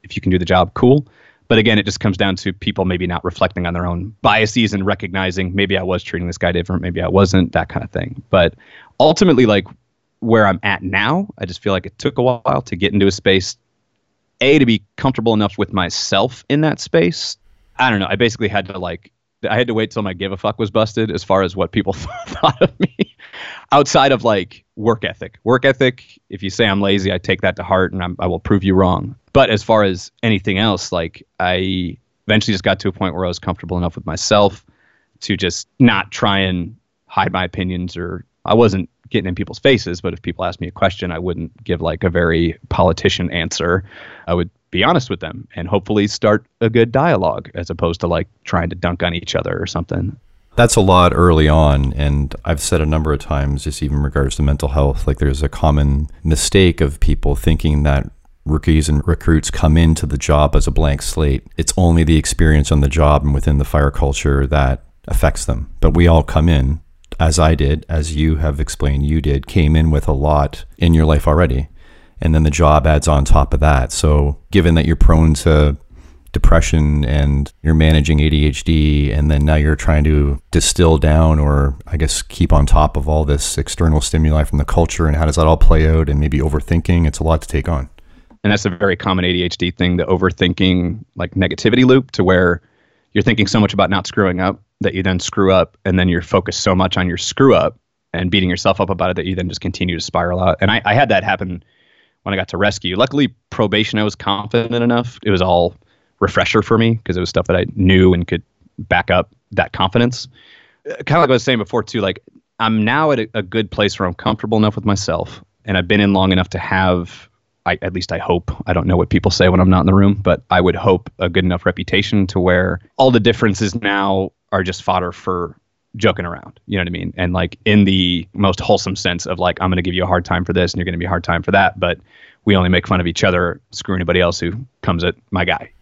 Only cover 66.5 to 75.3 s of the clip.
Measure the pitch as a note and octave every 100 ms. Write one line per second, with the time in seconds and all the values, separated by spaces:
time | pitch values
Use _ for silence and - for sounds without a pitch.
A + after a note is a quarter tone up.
66.5 | D2+ C2 D2+ _ _ _ - D#2+ D#2+ D#2+
67.5 | D2+ C#2+ D2+ - D#2+ D2+ D#2 D#2 D#2 D#2
68.5 | C#2+ C#2+ - D2 C#2 C#2+ D#2+ C#2+ C#2 -
69.5 | - D2+ D#2+ D#2+ D2+ - C#2+ D2+ D2+ C#2+
70.5 | - - - E2+ E2 D#2 D2+ - D2+ F2
71.5 | B1+ D#2 - - - - - D#2+ D#2 D#2
72.5 | C#2+ D#2 D2+ D2 D2+ D#2+ D2 C#2 - C#2
73.5 | - D2+ C2+ A#1+ - D#2 D2 C#2+ C#2+ -
74.5 | G2+ E2+ E2 D#2 E2 - - D#2+